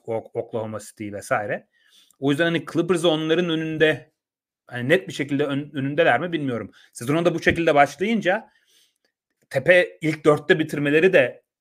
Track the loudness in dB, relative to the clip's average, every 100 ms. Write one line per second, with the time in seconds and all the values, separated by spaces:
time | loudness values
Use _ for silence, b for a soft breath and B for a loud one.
0 | -8 -8 -8 -10 -8 -6 -8 -10 -14 -14
1 | -12 -10 -4 -4 -4 -8 _ b b b
2 | b b 0 2 0 -2 -4 -2 0 2
3 | 2 2 0 0 0 -2 -4 0 2 0
4 | -8 _ _ _ _ _ -14 -6 0 0
5 | 0 -8 -4 -2 -2 -4 -6 -6 -4 2
6 | 2 2 0 -6 -4 -6 -10 b b -10
7 | -2 0 0 0 0 0 2 4 2 0
8 | -4 -2 -2 -2 -6 b b b b b
9 | _ _ _ _ -8 -2 4 4 2 -2
10 | -4 0 2 2 2 0 0 -2 0 2
11 | 4 4 2 -2 _ _